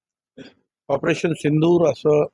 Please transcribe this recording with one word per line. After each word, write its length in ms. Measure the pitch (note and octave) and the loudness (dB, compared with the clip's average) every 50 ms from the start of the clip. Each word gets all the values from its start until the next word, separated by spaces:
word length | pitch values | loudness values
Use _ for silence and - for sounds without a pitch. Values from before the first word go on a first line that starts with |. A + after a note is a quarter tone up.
| _ _ _ _ _ _ _ - - - _ _ _ _ _ _ _ - | _ _ _ _ _ _ _ -20 -20 -20 _ _ _ _ _ _ _ -6
ऑपरेशन 440 | C#3 C3+ - E3+ D#3+ - - F3 D3+ | -4 -2 0 -2 -2 -2 -2 -4 -6
सिंदूर 580 | - - D3+ D3 D#3 D#3 E3+ F3 E3+ E3+ D3 | -2 -2 0 0 2 2 2 2 2 2 0
असं 340 | B2+ - - D#3 D3 D3+ D3 - | -2 0 0 0 2 2 0 -2